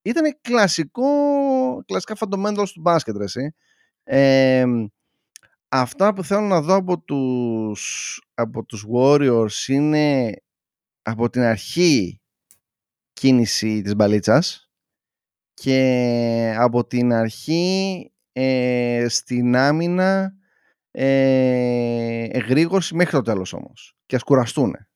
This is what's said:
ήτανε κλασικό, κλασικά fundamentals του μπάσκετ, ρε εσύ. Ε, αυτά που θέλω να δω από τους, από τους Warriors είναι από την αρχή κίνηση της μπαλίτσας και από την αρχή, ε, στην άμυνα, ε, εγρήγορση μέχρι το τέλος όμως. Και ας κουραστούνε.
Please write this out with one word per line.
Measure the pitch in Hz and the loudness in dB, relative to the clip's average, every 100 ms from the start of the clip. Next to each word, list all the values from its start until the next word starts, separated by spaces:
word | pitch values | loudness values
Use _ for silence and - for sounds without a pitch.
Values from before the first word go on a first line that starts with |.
ήτανε | - 247 311 - | -2 0 -2 -2
κλασικό, | - 240 196 - 151 - 269 285 285 285 277 262 262 254 - | -2 0 2 0 -4 -2 0 0 2 0 0 0 -2 -6 -6
κλασικά | 190 - 208 | -6 -6 -8
fundamentals | 208 190 208 208 196 | -4 -2 -2 -2 -4
του | - | 0
μπάσκετ, | 165 165 - 101 | 2 2 0 -6
ρε | |
εσύ. | 98 - 143 - _ _ _ _ | -6 -6 -8 -10 _ _ _ _
Ε, | - 135 139 135 131 131 127 120 104 _ _ _ _ - _ _ _ | -2 2 4 4 4 4 2 0 -4 _ _ _ _ -20 _ _ _
αυτά | 131 123 - 202 | -2 -2 0 0
που | 196 | 0
θέλω | 165 202 | -2 -2
να | 208 180 | 2 0
δω | 147 196 | 2 0
από | 185 175 | 0 -6
τους, | - 143 131 127 120 113 110 104 - - - - _ | -4 -2 -2 -2 -2 -2 -4 -6 -8 -10 -10 -14 _
από | - 117 - - | -6 -6 -6 -10
τους | 107 107 | -12 -4
Warriors | 120 131 147 139 117 110 - - | 2 4 4 4 2 0 -4 -4
είναι | 139 151 151 151 139 117 95 _ _ _ _ _ _ | 0 2 2 2 0 -2 -6 _ _ _ _ _ _
από | - 110 117 | -8 -2 -2
την | 123 | 0
αρχή | 120 110 - 160 175 135 87 - _ _ _ _ _ _ _ _ _ | 0 0 -4 0 2 2 0 -8 _ _ _ _ _ _ _ _ _
κίνηση | - 135 127 110 - 110 107 | 0 4 4 2 -2 -2 -2
της | 98 104 | -2 2
μπαλίτσας | 104 104 98 123 180 - _ _ _ _ _ _ _ _ _ | 2 2 4 4 2 -10 _ _ _ _ _ _ _ _ _
και | _ 135 131 131 127 123 120 117 117 113 110 | _ 0 2 2 2 0 0 0 0 -2 0
από | 120 120 117 | 2 2 -2
την | 123 123 | -2 0
αρχή, | 117 113 - - 165 180 190 196 185 - _ _ | 0 -2 -6 -4 -2 0 -2 -4 -6 -12 _ _
ε, | 127 131 131 127 123 120 120 120 | -4 -2 0 0 0 -2 -2 -2
στην | - - 123 120 123 | -4 -4 -2 2 2
άμυνα, | 139 156 170 180 185 196 190 190 _ _ _ _ _ | 2 2 0 0 0 0 -2 -8 _ _ _ _ _
ε, | - 135 135 135 131 127 127 123 120 120 117 117 117 113 | -4 0 2 4 4 2 2 0 0 -2 -2 -4 -6 -4
εγρήγορση | 127 113 131 165 190 165 160 | -6 0 0 2 0 -2 -2
μέχρι | 170 | 0
το | 147 | 0
τέλος | 113 101 92 | -2 -4 -6
όμως. | - - - - _ _ | -12 -14 -20 -20 _ _
Και | 127 | -6
ας | |
κουραστούνε. | - 135 120 - 117 65 - | 2 2 2 -2 -2 -4 -18